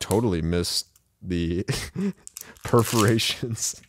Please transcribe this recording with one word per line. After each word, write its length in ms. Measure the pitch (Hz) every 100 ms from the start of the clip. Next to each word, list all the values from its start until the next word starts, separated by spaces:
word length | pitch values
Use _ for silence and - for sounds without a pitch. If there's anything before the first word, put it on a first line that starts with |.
totally 420 | - 104 117 87
missed 460 | 80 87 90 - - _ _ _
the 420 | 95 87 85 85 - - - - 196
<laughs> 500 | - - - - -
perforations. 1160 | - 120 110 117 104 113 - - 127 113 - -